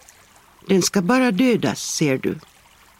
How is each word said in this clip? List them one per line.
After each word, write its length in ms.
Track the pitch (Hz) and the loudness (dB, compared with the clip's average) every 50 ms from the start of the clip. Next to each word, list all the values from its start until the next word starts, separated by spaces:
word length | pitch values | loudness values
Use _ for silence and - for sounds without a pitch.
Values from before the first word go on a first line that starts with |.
| - - - _ - _ _ - _ _ _ _ - - | -20 -20 -20 _ -20 _ _ -20 _ _ _ _ -4 0
Den 140 | 196 185 | 0 2
ska 200 | - - - 202 | 2 0 -2 -2
bara 300 | 175 175 247 262 262 247 | 0 2 2 2 2 0
dödas, 500 | 190 180 262 254 233 185 - 127 98 - | 0 2 2 2 2 2 0 -2 -4 -4
ser 360 | - - - - 165 143 131 131 | -8 -8 -4 -2 0 0 0 -2
du. 220 | - - - 156 - _ _ _ _ _ _ _ _ _ _ | -2 -6 -8 -8 -12 _ _ _ _ _ _ _ _ _ _